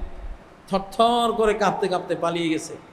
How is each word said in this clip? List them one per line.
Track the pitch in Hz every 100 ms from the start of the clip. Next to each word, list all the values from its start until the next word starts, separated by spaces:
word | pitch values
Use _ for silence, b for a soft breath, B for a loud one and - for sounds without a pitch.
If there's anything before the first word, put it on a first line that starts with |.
| - - - - - - -
থরথর | 190 196 - 233 240 233 214
করে | 220
কাঁপতে | 208 190 - 190
কাঁপতে | 180 170
পালিয়ে | 160 170 170 165
গেছে | 160 - - -